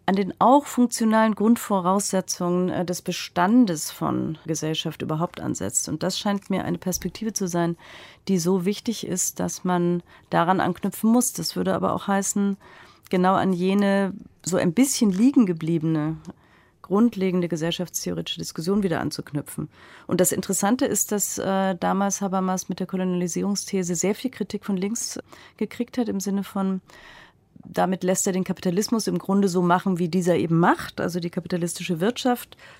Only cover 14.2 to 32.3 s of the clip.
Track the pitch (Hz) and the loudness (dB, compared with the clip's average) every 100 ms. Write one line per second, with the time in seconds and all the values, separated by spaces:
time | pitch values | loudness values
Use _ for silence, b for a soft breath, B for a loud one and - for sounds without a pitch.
14.2 | - _ - 180 180 165 277 - 226 180 | -14 _ -2 0 2 4 2 4 2 4
15.2 | 247 285 202 165 160 165 160 160 151 160 | 4 6 4 2 0 0 2 0 0 -4
16.2 | - - b b b b - 196 240 196 | -10 -20 b b b b -2 4 4 2
17.2 | 190 180 175 165 165 - 175 - 180 170 | 0 0 0 -2 -2 -2 -6 -6 -6 -6
18.2 | 165 165 165 - 165 202 196 160 147 - | -6 -8 -8 -6 -2 0 0 0 -4 -6
19.2 | - 147 - - - B B B B 175 | -8 -8 -8 -8 -10 B B B B 0
20.2 | 180 - - 190 202 254 277 208 - 208 | 2 0 -4 -2 0 2 0 0 -2 -2
21.2 | - - 190 190 190 185 180 190 202 196 | -4 -4 -2 0 0 0 0 0 0 -2
22.2 | 202 190 185 185 - 175 180 185 185 180 | -2 0 0 -2 -4 -6 -4 -2 -2 0
23.2 | 175 180 190 202 - 196 175 175 185 214 | -2 -2 -2 -2 -2 -2 -2 0 0 0
24.2 | 247 - 208 208 - 196 196 226 - - | -4 -6 -6 -6 -4 -2 -2 -4 -6 -10
25.2 | - B B B 214 - 240 - 220 196 | -14 B B B -6 -4 -6 -2 -2 -2
26.2 | 190 196 190 202 190 190 - B B B | -2 -2 -2 -2 -2 -2 -6 B B B
27.2 | B B _ - - - 180 185 180 185 | B B _ -20 -8 0 0 2 0 0
28.2 | - 185 185 180 185 175 220 226 190 175 | 0 0 -2 -2 -2 0 0 0 0 -2
29.2 | - 196 202 175 175 180 196 175 175 185 | 0 2 2 4 4 4 2 0 0 0
30.2 | 175 170 160 165 180 339 - - 185 175 | 2 2 4 4 4 2 -2 -6 -4 -4
31.2 | 170 180 170 180 170 - 175 165 196 247 | -6 -6 -4 -4 -4 -6 -4 -2 0 0
32.2 | 254 | 0